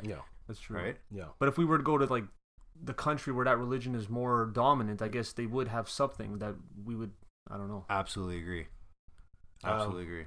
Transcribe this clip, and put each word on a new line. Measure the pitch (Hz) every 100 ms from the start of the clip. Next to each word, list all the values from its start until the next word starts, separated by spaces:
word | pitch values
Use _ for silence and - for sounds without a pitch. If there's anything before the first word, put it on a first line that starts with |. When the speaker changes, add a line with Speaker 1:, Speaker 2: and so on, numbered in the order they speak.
Speaker 1:
Yeah. | 107 78 - - -
Speaker 2:
That's | 104
true. | - 95
Speaker 3:
Right? | 92 143 -
Speaker 1:
Yeah. | 101 85 -
Speaker 2:
But | 139
if | -
we | 165
were | 156
to |
go | 139 147
to, | 131
like, | 123 101 - _ - - -
the | 135
country | 123 151 147 -
where | 123
that | 127 120
religion | 123 131 123
is | 120 101
more | 120 123 120 110
dominant, | 107 131 139 107 104
I | 110
guess | 120 113
they | - 117
would | 127 113
have | 113 113
something | - 139 - 107 104
that | 104 98 - 101
we | 104
would, | 113 107 98 - _ -
I | 101
don't | 98
know. | 104 92
Speaker 3:
Absolutely | 101 92 101 92 87
agree. | 85 87 78 - - - - - - - - -
Speaker 1:
Um, | 90
Speaker 3:
Absolutely | 107 104 90
agree. | 85 85